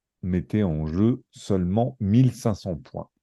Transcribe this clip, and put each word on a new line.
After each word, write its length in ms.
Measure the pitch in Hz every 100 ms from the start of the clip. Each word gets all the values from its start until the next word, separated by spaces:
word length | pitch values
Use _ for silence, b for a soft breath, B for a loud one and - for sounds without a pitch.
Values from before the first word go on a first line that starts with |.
| _ _
mettait 420 | 95 90 - 107
en 220 | 98 78 78
jeu 360 | 85 110 131 -
seulement 640 | - - 98 87 104 127 -
mille 320 | 110 120 127
cinq 220 | - 117 98
cents 200 | 101 78
points. 320 | - 82 - _